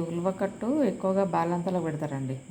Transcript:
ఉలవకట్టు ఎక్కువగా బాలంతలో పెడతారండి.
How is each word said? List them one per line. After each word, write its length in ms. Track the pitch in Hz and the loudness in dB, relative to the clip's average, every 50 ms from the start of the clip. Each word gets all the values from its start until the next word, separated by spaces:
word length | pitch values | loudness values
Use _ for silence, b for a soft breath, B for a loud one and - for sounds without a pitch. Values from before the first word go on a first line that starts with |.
| 170 165 | 2 0
ఉలవకట్టు 580 | 170 170 175 190 185 - 202 196 - - 214 226 285 311 277 196 | -2 0 0 0 0 0 -2 -4 -2 -4 -2 0 2 4 2 2
ఎక్కువగా 340 | 180 - - 190 190 196 196 185 165 | 2 0 0 2 2 2 2 2 2
బాలంతలో 460 | 165 165 170 175 175 170 190 180 180 160 | 0 2 2 0 0 0 0 0 0 0
పెడతారండి. 500 | 160 151 151 156 143 139 135 135 131 131 131 - - | 0 -2 -2 -4 -4 -4 -4 -4 -4 -4 -6 -8 -10